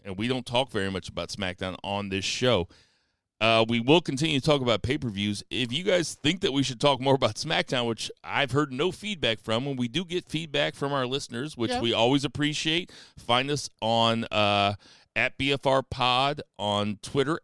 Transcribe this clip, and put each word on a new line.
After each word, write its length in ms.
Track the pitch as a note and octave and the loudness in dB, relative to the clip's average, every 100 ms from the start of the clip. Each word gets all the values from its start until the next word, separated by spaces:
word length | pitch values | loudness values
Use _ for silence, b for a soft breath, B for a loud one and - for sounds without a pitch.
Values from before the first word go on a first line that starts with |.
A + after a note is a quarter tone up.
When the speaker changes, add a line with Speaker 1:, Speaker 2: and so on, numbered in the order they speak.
Speaker 1:
and 140 | G2+ F#2+ | -10 -4
we 100 | A#2 | -2
don't 180 | B2+ A#2+ | -2 0
talk 260 | B2 C3+ | 0 0
very 200 | G#2+ F#2+ | -2 -2
much 160 | F#2+ - | -4 -6
about 220 | - E2+ | -8 -8
SmackDown 480 | - F#2 F2+ F#2 F2 | -6 -6 -6 -8 -8
on 260 | F#2+ G2+ G2+ | -6 -6 -4
this 160 | G2 F2+ | -4 -4
show. 420 | - B2+ G#2+ E2+ b b b b b _ _ | 0 2 2 0 b b b b b _ _
Uh, 260 | A2 A2+ A2+ | 2 4 4
we 120 | A#2 | 2
will 220 | A#2 E3+ | 4 4
continue 380 | - C3+ D#3+ C#3+ | 4 -2 0 0
to 60 | D#3 | 2
talk 160 | C#3+ | 2
about 200 | B2 G#2+ | 4 0
pay-per-views. 640 | A#2 D3 C3 G2 G#2 G2+ - | 0 -2 -2 -2 -2 -2 -6
If 220 | G2+ B2 | -4 -2
you 100 | C3 | -2
guys 320 | F#3+ F3+ E3 - | 0 0 0 -2
think 200 | D3 F#3 | -2 0
that 100 | F3 | 0
we 100 | C3+ | 0
should 160 | C3 A#2+ | 0 2
talk 200 | C#3+ B2+ | 2 2
more 140 | C3+ C3+ | 2 2
about 200 | A#2+ - | 2 -2
SmackDown, 520 | D3+ E3 F3 C3 A#2+ | -2 -2 0 -2 -2
which 240 | A2+ - - | -2 -6 -10
I've 280 | D#2 A2+ C#3 | -6 -2 0
heard 200 | C#3 D3 | 0 0
no 200 | B2+ F3+ | 0 -4
feedback 480 | - G#3 F#3 B2 A2+ | -4 -8 -2 -2 -2
from, 260 | - A2+ C#3 | -2 -2 -2
when 100 | C3+ | -2
we 100 | B2 | -2
do 180 | C3 F3+ | -2 -4
get 220 | F3+ - | -6 -4
feedback 460 | D#3 D#3+ C#3+ D3+ - | -6 -4 -2 -2 -2
from 160 | C#3 | -2
our 120 | C#3+ B2 | -2 -2
listeners, 500 | C3+ - A#2 D3+ C#3 | -4 -6 -8 -8 -4
which 140 | A2+ | -2
Speaker 2:
Yeah. 100 | B3 | 0
Speaker 1:
we 120 | A#2 | 0
always 300 | G#2 A#2+ C#3 C#3 | 4 4 4 2
appreciate, 680 | C#3 D3 D3 E3 E3 F#3 B B - | -2 -2 -2 -2 -2 -4 B B -18
find 320 | - A#2+ C3+ | 0 2 2
us 200 | D3 - - | -2 -6 -6
on, 440 | A2+ A#2 A2+ A2+ A2+ | 0 2 2 2 0
uh, 500 | G#2+ G#2 G2+ G2+ G2+ B B B A2 | 2 4 4 2 0 B B B -2
at 220 | B2+ - | -2 -2
B 140 | C3+ | -2
F 140 | C#3 C3+ | 0 2
R 160 | C3+ | 2
Pod 580 | B2+ C3 B2+ B2 C#3 D3+ - - | 0 -2 2 2 2 -2 -8 -6
on 400 | G#2 G#2 G#2 G2 | -2 0 0 -4
Twitter, 380 | - C#3 C3+ E3 | -4 0 0 -2